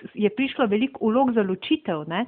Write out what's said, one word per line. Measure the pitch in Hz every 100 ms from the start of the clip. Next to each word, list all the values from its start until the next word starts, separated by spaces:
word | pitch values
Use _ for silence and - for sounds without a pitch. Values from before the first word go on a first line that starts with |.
| -
je | - 208
prišlo | 240 269 - 226
veliko | 214 269 - 220
vlog | 240 262
za | 226
ločitev, | 196 185 - 311 - 160 151
ne, | 180